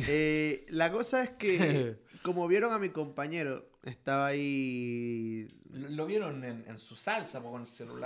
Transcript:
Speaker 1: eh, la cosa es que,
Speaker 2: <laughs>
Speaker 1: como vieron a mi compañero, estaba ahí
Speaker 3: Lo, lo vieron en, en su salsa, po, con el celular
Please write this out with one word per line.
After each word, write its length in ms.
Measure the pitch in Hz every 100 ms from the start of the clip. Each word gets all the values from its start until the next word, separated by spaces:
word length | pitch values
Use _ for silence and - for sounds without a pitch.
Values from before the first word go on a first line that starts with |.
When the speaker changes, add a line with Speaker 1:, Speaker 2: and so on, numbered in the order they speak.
| 127
Speaker 1:
eh, 580 | 151 156 156 151 139 -
la 220 | 160 165
cosa 320 | 214 233 254
es 60 | 247
que, 680 | - 208 185 165 143 120 107 -
Speaker 2:
<laughs> 100 | -
Speaker 1:
como 240 | 175 180 170
vieron 260 | 202 233
a 60 | 220
mi 100 | 190
compañero, 800 | 156 143 139 147 170 143 127 - _
estaba 440 | 127 120 139 139 139
ahí 1200 | 143 143 139 131 123 120 120 120 117 113 113 107 - -
Speaker 3:
Lo, 180 | 131 143
lo 160 | 151 160
vieron 380 | 214 170 139
en, 220 | 127 117 110
en 100 | 110
su 180 | - 113
salsa, 460 | 202 220 165 131
po, 100 | 117
con 100 | 120
el 60 | 113
celular 360 | - 117 -